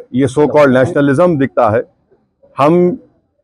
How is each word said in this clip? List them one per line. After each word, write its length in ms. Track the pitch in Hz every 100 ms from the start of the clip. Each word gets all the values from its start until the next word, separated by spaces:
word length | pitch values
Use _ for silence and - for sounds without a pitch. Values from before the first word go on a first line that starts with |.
| -
ये 140 | 123 139
so 100 | -
called 300 | 147 147 143
nationalism 720 | 127 131 165 143 135 180 156
दिखता 320 | 135 - 117
है। 140 | 110 - _ _ _ _ _ _ -
हम 400 | 143 175 180 - _ _ _ _